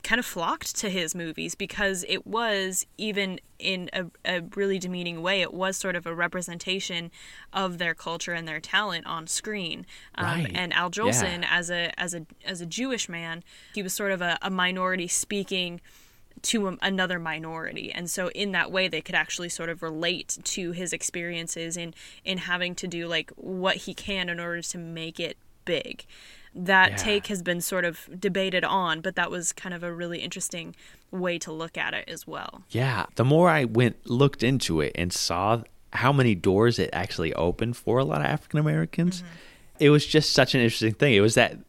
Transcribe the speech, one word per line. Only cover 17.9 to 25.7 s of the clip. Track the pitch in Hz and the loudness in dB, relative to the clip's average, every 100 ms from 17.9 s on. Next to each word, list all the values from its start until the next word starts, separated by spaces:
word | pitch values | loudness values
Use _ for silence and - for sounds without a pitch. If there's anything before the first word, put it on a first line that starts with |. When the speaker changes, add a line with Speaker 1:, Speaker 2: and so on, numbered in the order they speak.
Speaker 1:
And | - 175 | -8 -6
so | - 180 | -4 -4
in | - 202 | -2 -2
that | 185 156 | 0 2
way, | 185 185 | 2 0
they | 156 | -2
could | - 175 | -2 -2
actually | 156 - 175 | 0 -4 -6
sort | - 165 | -6 -6
of | 170 | -6
relate | 165 156 170 180 - - | -8 -2 -2 -2 -6 -8
to | - - 170 | -6 -4 -4
his | 170 180 | -6 -6
experiences | 160 - 180 170 170 165 170 165 170 | -4 -4 -6 -6 -6 -8 -6 -6 -6
in, | 170 - - - | -10 -12 -20 -10
in | - 185 | -6 -4
having | 175 180 180 175 | -2 -2 -2 -4
to | 185 | -6
do, | 170 170 | -6 -2
like, | 165 156 | -2 -4
what | - - 185 185 | -12 -8 0 0
he | 185 - | 0 -4
can | - - 196 180 | -10 -6 -4 -2
in | 170 | -4
order | 170 170 | -4 -6
to | 170 175 | -6 -8
make | 165 165 160 - | -8 -8 -8 -6
it | 165 - - _ | -8 -8 -20 _
big. | - | -2